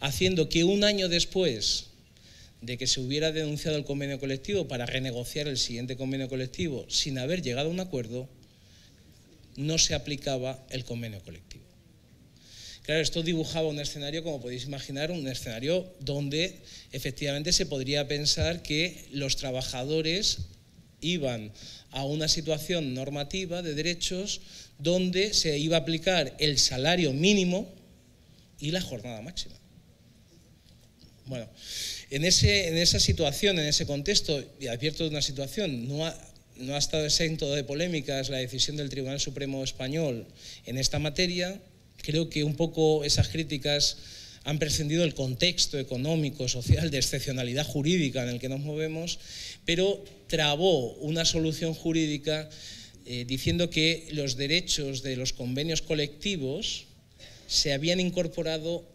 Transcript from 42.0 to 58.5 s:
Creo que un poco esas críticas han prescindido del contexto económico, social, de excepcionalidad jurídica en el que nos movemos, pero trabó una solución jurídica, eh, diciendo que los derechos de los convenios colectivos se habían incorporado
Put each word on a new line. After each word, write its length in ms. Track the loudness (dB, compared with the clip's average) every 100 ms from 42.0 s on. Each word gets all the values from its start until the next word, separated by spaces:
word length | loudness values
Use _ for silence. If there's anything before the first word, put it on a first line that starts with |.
Creo 260 | 0 0 2
que 160 | 2
un 120 | 0 2
poco 480 | 0 6 6 6
esas 240 | 4 4 4
críticas 680 | 0 -2 -2 0 2 2 0 -10 -16 -18 -10
han 140 | -2 0
prescindido 420 | 2 2 2 4
del 140 | 2
contexto 640 | 2 -2 2 2 2 0 0
económico, 680 | -2 -2 2 2 2 0 -2
social, 440 | -2 4 4 4
de 80 | 2
excepcionalidad 680 | 0 0 -2 -2 -2 -2 -2
jurídica 560 | 0 2 4 2 0
en 60 | -2
el 100 | -4
que 120 | -4
nos 100 | -4
movemos, 580 | -4 -4 -4 -4 -6 -8 -10 -12 -12 -6
pero 400 | 0 2 4 2 -6 -16 -2
trabó 640 | 2 2 4 6 6 2 -4
una 280 | -2 2
solución 480 | 2 2 2 0 -2
jurídica, 800 | -2 0 2 2 0 -2 -2 -4 -14 -16 -16 -16 -18 -8
eh, 180 | -8 -2
diciendo 440 | 0 2 2 2
que 380 | 4 4 2 -2
los 260 | -2 -2 -2
derechos 640 | 2 2 2 0 -2 -4
de 140 | -4 -2
los 160 | -2
convenios 480 | -2 -2 -2 0 -2
colectivos 1040 | 0 0 0 -2 -2 -2 -2 -2 -4 -6 -10 -20 -20 -20 -20 -20 -2
se 240 | 0 2
habían 260 | 2 2 2
incorporado 880 | 2 0 0 -2 -2